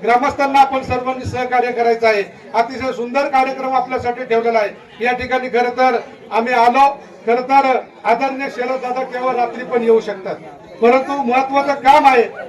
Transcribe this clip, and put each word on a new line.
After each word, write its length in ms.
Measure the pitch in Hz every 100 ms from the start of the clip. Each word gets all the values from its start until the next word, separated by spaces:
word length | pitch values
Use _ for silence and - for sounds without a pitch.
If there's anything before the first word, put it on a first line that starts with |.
ग्रामस्थांना 560 | 202 247 277 269 277 269
आपण 240 | 269 269
सर्वांनी 420 | - 247 254 254 -
सहकार्य 460 | 247 247 247 247
करायचं 360 | 233 233 226 226
आहे. 160 | 214 190 - -
अतिशय 380 | 220 233 262 262
सुंदर 340 | 208 240 262 294
कार्यक्रम 440 | 269 262 262 262 262
आपल्यासाठी 480 | 254 262 240 240
ठेवलेला 360 | 254 226 226 226
आहे. 440 | 202 - - - 233
या 80 |
ठिकाणी 360 | 247 254 254 247
खरं 280 | 233 247 240
तर 220 | 254 233 - - -
आम्ही 220 | 208 233 247
आलो, 320 | 233 247 277 277 - - -
खरं 160 | 240
तर 340 | 254 269 269 240 - - 196
आदरणीय 440 | 233 269 269 277
शरददादा 540 | - 247 262 247 254
केवळ 320 | 262 247 254 247
रात्री 280 | 240 233 254
पण 180 | 233
येऊ 160 | 226 226
शकतात, 340 | 214 196 190 156 - - - -
परंतु 400 | 226 262 262 277
महत्वाचं 500 | 247 247 262 277 277 269
काम 320 | 262 294 277
आहे. 160 | 254 208 -